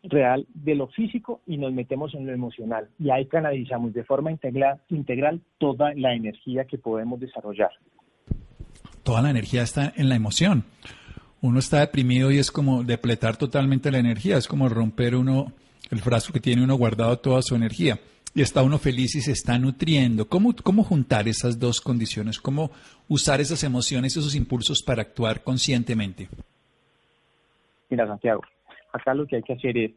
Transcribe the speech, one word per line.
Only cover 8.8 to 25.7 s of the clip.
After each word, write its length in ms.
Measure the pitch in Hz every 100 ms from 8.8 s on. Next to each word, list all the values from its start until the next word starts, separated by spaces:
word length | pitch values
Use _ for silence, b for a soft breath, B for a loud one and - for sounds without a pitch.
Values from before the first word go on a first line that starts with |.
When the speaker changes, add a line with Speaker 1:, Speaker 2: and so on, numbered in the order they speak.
| - -
Speaker 2:
Toda 200 | - 113
la 80 | 143
energía 320 | 123 98 120
está 300 | 120 147 143 -
en 120 | 135
la 80 | 123
emoción. 480 | 104 - 180 156 - B B B B B B _
Uno 200 | 127 123
está 200 | - 147
deprimido 520 | 147 139 123 127 135
y 60 | 139
es 120 | 127
como 320 | - 139 127
depletar 540 | 123 117 120 113 113 110
totalmente 560 | 139 143 135 135 143
la 60 | 131
energía, 380 | 120 107 190 170
es 120 | -
como 200 | 143 131
romper 460 | 110 113 - 120
uno, 380 | 127 127 131 135 - b b -
el 100 | 110
frasco 320 | 113 117 -
que 80 | 117
tiene 240 | 127 120
uno 120 | 127 135
guardado 420 | 120 110 113 123
toda 240 | 139 131
su 120 | -
energía. 440 | 123 113 107 160 107 b b -
Y 80 | -
está 200 | 131 143
uno 160 | 131 147
feliz 360 | 143 123 127
y 60 | 151
se 120 | 123
está 260 | 120 - 123
nutriendo. 680 | 131 135 160 151 127 110 107
¿Cómo, 240 | 180 233 -
cómo 220 | - 202
juntar 440 | 214 160 120 110 107
esas 300 | 110 123 117
dos 220 | 123 117
condiciones? 600 | - 120 110 - 107 107
¿Cómo 300 | - 139 156 B B B _
usar 320 | 147 - 139
esas 240 | 147 160
emociones, 520 | 147 123 120 131 131 160
esos 180 | 147
impulsos 480 | 143 123 123 - 120
para 200 | - 117
actuar 400 | 107 - 113 110
conscientemente? 840 | - 127 -